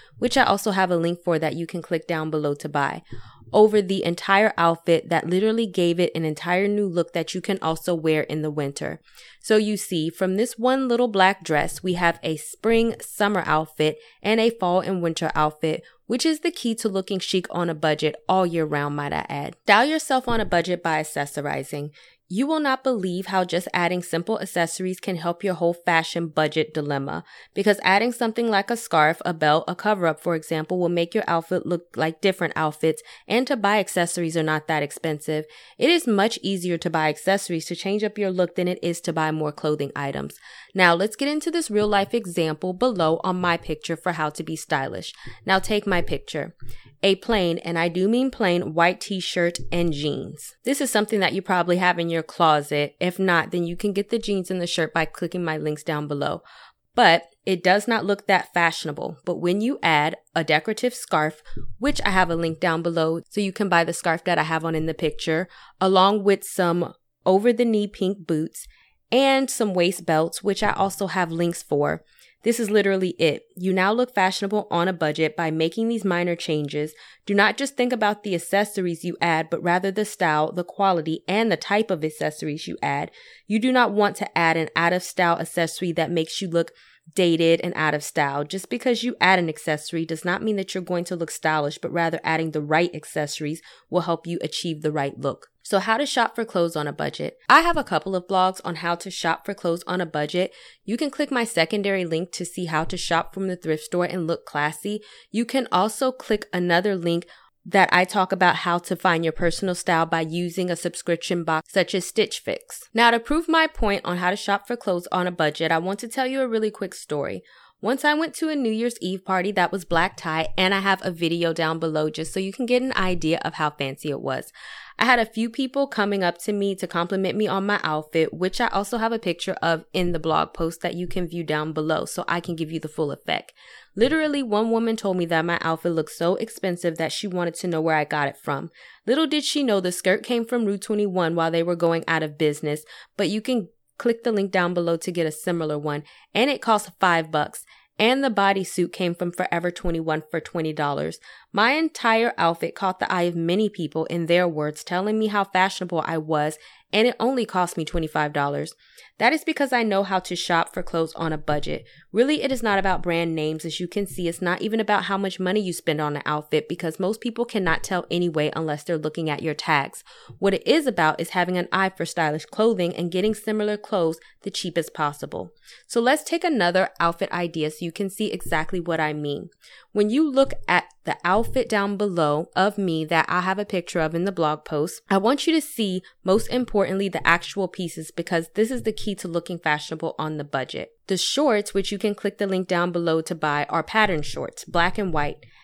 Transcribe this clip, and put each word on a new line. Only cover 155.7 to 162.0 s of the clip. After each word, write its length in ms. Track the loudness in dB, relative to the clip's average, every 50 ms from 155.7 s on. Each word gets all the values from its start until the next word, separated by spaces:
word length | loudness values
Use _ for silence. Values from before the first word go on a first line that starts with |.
| 0 -4 -6 -4 -2 -2 -2
I 120 | -2 -2 -4
was, 400 | -2 0 0 0 0 0 -2 -6 -12 -20 -20 -20 _ _
and 160 | 2 2 4 2
it 80 | 2 2
only 280 | 0 0 2 0 -2
cost 320 | 0 0 0 0 0 -2 -4
me 80 | -4
twenty-five 480 | -2 -2 -2 -2 -2 0 0 0 0 0
dollars. 400 | 0 0 0 -2 -2 -4 -6 -10 -16 _ _ _ -20 -20 -18 _ 0
That 140 | 2 2
is 140 | 2 2 0
because 260 | -2 -2 0 0 0
I 120 | 2 2 2
know 200 | 2 2 2 0
how 160 | 0 0 -2
to 160 | -2 -4 -6
shop 380 | -6 -2 0 2 2 0 0 -4
for 100 | -8 -6
clothes 300 | -4 -2 -2 -2 -2 -4
on 180 | -4 -4 -4
a 60 | -4 -4
budget. 480 | -2 -2 0 0 0 -2 -4 -6 -8 -12 -20 -20